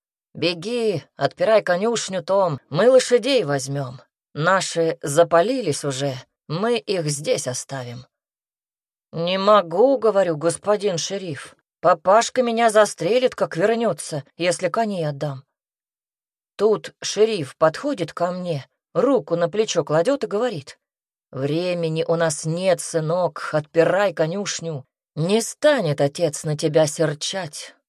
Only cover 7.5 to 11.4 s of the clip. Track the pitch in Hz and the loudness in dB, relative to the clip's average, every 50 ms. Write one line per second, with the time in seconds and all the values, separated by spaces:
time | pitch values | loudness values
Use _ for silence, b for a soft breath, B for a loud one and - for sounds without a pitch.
7.5 | 123 - - - 139 135 123 120 120 123 123 _ _ _ _ _ _ _ _ _ | -6 -8 -8 -10 -10 -12 -10 -12 -14 -16 -18 _ _ _ _ _ _ _ _ _
8.5 | _ _ _ _ _ _ _ _ _ _ _ _ - 160 170 180 190 190 196 208 | _ _ _ _ _ _ _ _ _ _ _ _ -8 -6 -4 -2 -2 2 4 6
9.5 | 214 202 180 165 165 190 247 277 269 226 220 220 190 196 190 175 160 147 151 170 | 6 6 4 4 4 4 6 6 4 4 2 2 4 4 4 2 2 0 0 -2
10.5 | 160 - - 196 214 202 196 202 175 156 - - 190 196 190 170 135 - | -2 -2 0 0 0 0 0 -2 -2 -2 -4 -6 -6 -8 -8 -8 -10 -10